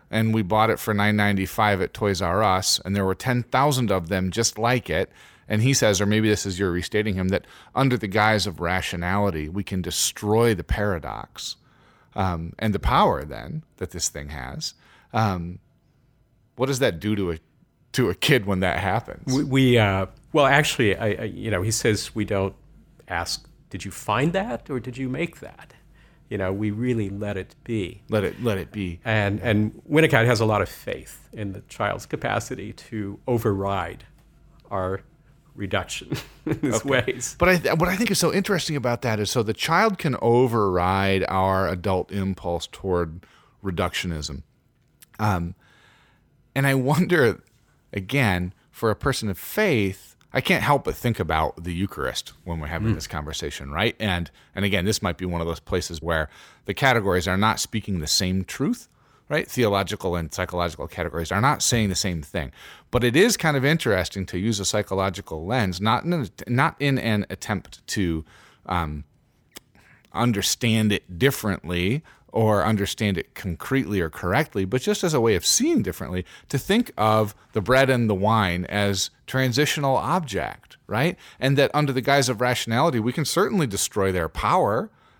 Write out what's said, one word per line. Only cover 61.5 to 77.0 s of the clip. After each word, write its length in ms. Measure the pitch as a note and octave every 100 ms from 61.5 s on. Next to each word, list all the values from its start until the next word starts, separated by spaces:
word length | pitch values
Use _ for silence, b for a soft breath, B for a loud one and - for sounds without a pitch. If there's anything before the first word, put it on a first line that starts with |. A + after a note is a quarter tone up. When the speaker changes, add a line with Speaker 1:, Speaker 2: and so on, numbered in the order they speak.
| D3
Speaker 1:
saying 240 | - A#2+ G#2
the 80 | F#2
same 260 | G2 E2+
thing. 300 | D2 F#2 C2+ - B B B
But 140 | A#2+ A#2+
it 100 | B2+
is 220 | A#3 -
kind 180 | D#3+ C#3
of 80 |
interesting 600 | C3+ D#3+ - F#2 F2 G2 F2+
to 100 | F2+
use 220 | G#2+ G2+
a 60 | F#2+
psychological 800 | G#2+ G2+ F#2+ G2 F#2 - D#2+ E2+
lens, 340 | B2+ G2 F2+
not 240 | G#2+ A#2+
in 80 | E3
an, 180 | F3 G#2+ - -
not 280 | B2 D#3 -
in 180 | C#3+ C3+
an 280 | A2+ G#2+ -
attempt 580 | F#2+ - G2+ - - -
to, 380 | - F2+ D#2+ D#2 b b b -
um, 400 | F2+ D#2+ D2+ - _ _ _ _ - - _ b b b
understand 760 | D2+ A#2+ G2+ - - A#2+ A2 G#2+
it 260 | G2+ - F2
differently 840 | C3+ - G#2+ F2+ D#2 F2 F#2 C#3 - b b
or 380 | A2+ A2 G#2 E2+
understand 520 | G#2+ G2+ - G#2+ F2
it 160 | -
concretely 680 | - F#2+ E2 - C3+ E2+ G2+
or 80 | E2
correctly, 560 | - F2+ A2+ D#3 G2+ F#2+
but 160 | B2
just 220 | - G#3
as 100 | F3+
a 80 | D3+
way 140 | A2+ F#2
of 100 | -
seeing 360 | - D4 D#4+
differently, 440 | F#2 - D#2+ F2+ - B B
to 80 | C#3
think 340 | - G#3+ A#3+
of 360 | -